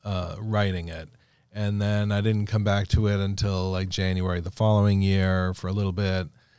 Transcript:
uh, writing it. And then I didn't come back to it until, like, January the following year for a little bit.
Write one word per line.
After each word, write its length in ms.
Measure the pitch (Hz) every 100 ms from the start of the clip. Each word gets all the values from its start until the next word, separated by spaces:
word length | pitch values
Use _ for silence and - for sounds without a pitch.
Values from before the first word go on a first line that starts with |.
uh, 320 | 104 92 87 87
writing 480 | 107 107 101 92 82
it. 220 | 82 78 _ _ _ _
And 300 | 104 104 104
then 300 | 104 104 104
I 100 | 101
didn't 240 | 107 107 104
come 180 | 107
back 240 | 104 101 95
to 180 | - 107
it 120 | 101
until, 520 | 98 98 104 95 92
like, 180 | 92 95
January 500 | 92 92 92 92 87
the 120 | 87
following 500 | - 110 107 101 98
year 500 | 95 95 95 92 92 92
for 120 | 90
a 60 |
little 180 | 98 98
bit. 360 | 92 98 92 85 - _